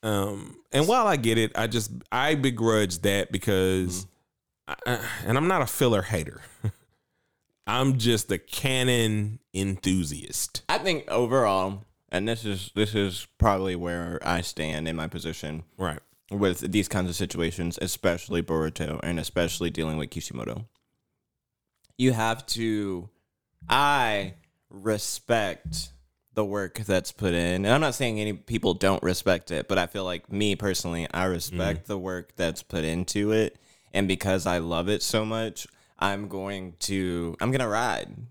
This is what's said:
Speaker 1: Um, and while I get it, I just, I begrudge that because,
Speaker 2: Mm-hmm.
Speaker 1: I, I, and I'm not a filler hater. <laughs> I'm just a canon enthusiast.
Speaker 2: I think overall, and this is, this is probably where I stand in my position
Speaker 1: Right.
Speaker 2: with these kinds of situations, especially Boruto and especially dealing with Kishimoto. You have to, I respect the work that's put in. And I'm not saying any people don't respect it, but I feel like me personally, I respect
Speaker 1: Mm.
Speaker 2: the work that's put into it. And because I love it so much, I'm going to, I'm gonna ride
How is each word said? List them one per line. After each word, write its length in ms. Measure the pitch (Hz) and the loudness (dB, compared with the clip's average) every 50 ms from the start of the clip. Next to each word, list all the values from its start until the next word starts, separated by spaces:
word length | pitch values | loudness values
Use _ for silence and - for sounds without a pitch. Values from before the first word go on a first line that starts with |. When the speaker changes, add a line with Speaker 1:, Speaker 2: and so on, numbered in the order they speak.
Speaker 1:
Um, 540 | - 110 104 101 98 101 101 98 - - - - _ _ | -2 0 0 0 0 -2 -4 -8 -10 -14 -18 -20 _ _
and 140 | - 131 156 | 2 2 4
while 200 | 180 233 262 226 | 6 4 6 6
I 100 | 208 180 | 4 4
get 220 | 139 113 113 113 113 | 4 4 4 4 4
it, 140 | 113 110 - | 2 2 0
I 100 | - 110 | -2 -2
just, 240 | 117 107 117 104 107 120 123 - _ | 0 0 -2 -2 -4 -8 -12 -8 _
I 220 | - 123 135 156 160 | 0 0 2 2 2
begrudge 680 | 147 131 135 120 113 117 113 110 107 104 92 90 85 | 2 2 0 2 2 2 4 6 4 4 2 0 0
that 320 | 85 101 98 101 92 - | 2 2 2 2 0 0
because, 760 | - 95 - - 101 95 92 92 92 92 92 90 87 92 98 95 _ _ _ _ _ _ _ _ _ _ _ - | -2 -2 2 2 4 4 4 4 4 2 0 0 -2 -6 -8 -12 _ _ _ _ _ _ _ _ _ _ _ -12
Speaker 2:
Mm-hmm. 200 | 73 - - - | -12 -8 -2 -2
Speaker 1:
I, 20 | 123 | -2
I, 40 | 110 104 - - - - | -2 -2 -6 -8 -6 -2
and 120 | - 117 135 | 0 0 2
I'm 100 | 156 180 | 2 2
not 140 | 190 175 | 2 2
a 40 | 131 | 0
filler 360 | - - - 143 123 113 98 | 0 2 2 4 4 4 4
hater. 400 | 90 - - 87 78 - - - - - - _ | 2 0 -2 -2 -2 -4 -10 -16 -20 -20 -18 _
<laughs> 1040 | - 107 - _ _ _ _ _ _ _ _ _ _ _ _ _ _ _ _ _ _ | -6 -6 -6 _ _ _ _ _ _ _ _ _ _ _ _ _ _ _ _ _ _
I'm 320 | - 110 123 135 135 131 127 | -2 0 2 4 4 2 4
just 320 | 110 120 117 107 - - | 4 4 4 2 2 -2
a 60 | 101 87 | -4 -4
canon 1000 | - - - - - 135 131 127 127 127 123 120 113 110 107 107 104 104 107 - _ _ - | -4 -8 -8 -2 -2 0 2 2 2 4 4 4 4 2 2 0 -2 -2 -6 -10 _ _ -4
enthusiast. 1080 | 92 98 98 95 92 - 95 92 95 87 73 73 78 - - - - - - _ - - - | -2 -2 -2 -2 -2 2 2 2 2 2 -2 -4 -10 -10 -8 -6 -6 -6 -6 _ -10 -4 -2
Speaker 2:
I 80 | 175 214 | -2 0
think 300 | 156 190 170 147 - - | 0 0 -2 -2 -4 -2
overall, 760 | - 113 123 113 123 135 120 104 95 95 92 95 98 98 107 _ _ _ _ _ | 0 0 2 4 4 4 4 4 4 2 0 -2 -4 -8 -12 _ _ _ _ _
and 180 | - 90 98 110 | -2 -2 0 0
this 160 | 117 113 113 | -2 -2 -2
is, 260 | 107 98 92 95 - _ | -4 -4 -4 -6 -6 _
this 200 | 101 107 104 107 | 0 2 2 4
is 320 | 104 101 95 90 - - - _ _ | 2 2 0 0 -6 -10 -12 _ _
probably 380 | - 110 101 95 95 95 90 | 4 4 4 4 0 -2 -2
where 420 | 87 85 87 87 87 85 87 87 - | -2 -2 -4 -4 -4 -4 -4 -6 -4
I 200 | - - 87 85 | -2 0 0 0
stand 440 | 87 - - - 78 78 78 76 80 80 | 0 -4 -4 -4 -4 -4 -2 -4 -4 -4
in 60 | 80 | -4
my 100 | 80 80 | -4 -6
position 580 | 80 - 85 73 78 82 - - 76 76 78 82 _ _ - | -6 -6 -6 -6 -6 -8 -6 -8 -8 -8 -8 -10 _ _ -6
Speaker 1:
Right. 220 | 95 87 76 - _ _ _ _ _ _ | -4 -4 -4 -6 _ _ _ _ _ _
Speaker 2:
with 400 | 101 101 101 95 87 - - 95 | -2 2 2 2 2 2 -2 0
these 160 | 90 104 95 - | 2 2 2 2
kinds 200 | - 101 90 90 | 0 0 0 0
of 80 | 85 | -2
situations, 600 | 87 98 - - 85 85 80 85 - 87 85 85 - | -2 -4 -4 -2 -2 -2 -2 -2 -2 -4 -4 -4 -4
especially 640 | - 90 - - - 92 85 85 - - - 85 | -4 -4 -4 0 0 0 0 0 -4 -4 -2 -2
Boruto 580 | 82 - 82 80 78 78 - - 76 76 78 - | 0 0 0 0 0 -2 -4 -4 -6 -4 -4 -6
and 160 | - 82 87 82 | -4 -4 -4 -4
especially 520 | 76 - - 90 85 82 - - 87 85 | -4 -4 -2 0 0 0 -2 -2 -4 -4
dealing 260 | - 80 80 78 78 | -2 -2 -4 -2 -2
with 140 | 78 73 - | -4 -6 -6
Kishimoto. 560 | - 80 78 - - 60 57 - 58 - 113 - _ _ _ _ _ _ _ _ _ _ _ _ _ _ _ _ _ _ _ _ _ _ _ _ _ | -6 -10 -10 -8 -10 -8 -8 -8 -8 -8 -10 -12 _ _ _ _ _ _ _ _ _ _ _ _ _ _ _ _ _ _ _ _ _ _ _ _ _
You 160 | - 127 131 | 2 2 4
have 320 | 123 113 110 113 113 - - - | 4 4 2 0 0 -2 -4 -6
to, 600 | - 117 113 113 110 107 101 98 95 87 87 104 _ _ _ _ _ _ _ _ _ _ - 85 | -4 -2 0 0 0 0 0 -2 -4 -6 -8 -12 _ _ _ _ _ _ _ _ _ _ -2 2
I 640 | 120 131 143 143 147 139 123 113 107 101 98 95 87 - _ _ _ _ _ _ | 2 4 4 4 4 2 2 2 0 0 -2 -4 -8 -14 _ _ _ _ _ _
respect 1200 | - 98 95 110 107 104 - - - - _ - 120 113 104 95 82 - _ 80 80 - - - - - _ _ _ _ _ _ _ | -20 -6 -2 0 0 0 -2 -6 -8 -8 _ 2 2 2 2 0 -4 -6 _ -8 -6 -6 -8 -8 -14 -20 _ _ _ _ _ _ _
the 100 | 113 107 | -2 0
work 340 | 98 101 104 98 90 _ - 107 | 0 0 -2 -2 -4 _ -8 0
that's 240 | - 98 92 87 - | 2 2 2 2 -2
put 220 | - - 107 92 | -8 -2 0 2
in. 320 | 85 85 85 87 90 92 98 | 2 4 2 2 2 2 4
And 40 | 104 | 4
I'm 120 | 123 147 | 4 4
not 140 | 160 143 123 | 4 0 0
saying 260 | - 135 120 110 107 | 0 -2 -2 0 -2
any 140 | 107 107 101 | -2 -4 -4
people 400 | - - - 113 107 - 101 85 | -8 -8 -4 -4 0 2 2 2
don't 280 | - 98 95 95 - | 4 4 2 2 4
respect 480 | - 85 92 - - 98 90 85 - - | 2 0 0 2 2 2 2 2 0 -4
it, 160 | 87 71 - | -4 -4 -2
but 120 | - 98 95 | 0 0 0
I 80 | 87 | 0
feel 180 | 85 - 104 95 | 0 -2 -6 -4
like 260 | 90 90 82 - - | -4 -6 -6 -8 -6
me 260 | - 98 107 104 98 | -2 0 2 2 0
personally, 500 | - 104 101 92 - - 87 85 82 82 - | 0 0 -2 0 0 -2 -4 -4 -4 -4 -4
I 120 | - 85 92 | -2 0 0
respect 600 | 92 90 85 - - 90 87 85 - - 80 - | 0 0 -2 -4 -6 -4 -2 0 0 -2 -2 -4
Speaker 1:
Mm. 20 | |
Speaker 2:
the 120 | - 104 95 | -6 -6 -6
work 340 | 90 95 92 90 87 _ _ | -4 -6 -6 -6 -8 _ _
that's 260 | - 90 82 80 - | -2 -2 -2 -2 -4
put 220 | - _ - 85 80 | -10 _ -4 -2 -2
into 480 | 78 82 85 92 - - 104 104 104 | 0 0 -2 -2 -2 0 0 2 4
it. 240 | 110 110 110 - - - _ _ _ _ _ _ | 4 4 2 2 -2 -8 _ _ _ _ _ _
And 140 | - 95 101 | -2 0 2
because 400 | 92 92 90 - 98 92 95 82 | 2 0 0 2 2 2 2 2
I 120 | 92 87 87 | 2 0 0
love 300 | 82 85 85 82 85 95 | 0 0 -2 0 0 0
it 140 | 107 - | 0 0
so 220 | - - - 110 110 | 0 0 0 0 0
much, 420 | 110 110 113 113 110 92 - - - _ _ _ _ _ - | 0 -2 -2 -4 -4 -6 -10 -14 -16 _ _ _ _ _ -2
I'm 300 | - 101 101 98 104 98 | -2 -2 -2 -2 -6 -6
going 460 | 101 95 95 98 101 95 92 90 87 _ | -6 -6 -4 -4 -6 -6 -8 -12 -10 _
to, 540 | - - 98 95 92 90 87 87 85 85 82 - | -6 -2 0 0 0 0 0 -2 -2 -4 -4 -2
I'm 100 | - 120 | -2 0
gonna 160 | 131 135 127 | 0 0 0
ride 480 | 110 104 110 123 117 90 55 50 50 50 - 113 - | 0 0 0 0 0 0 -2 -4 -8 -12 -16 -16 -16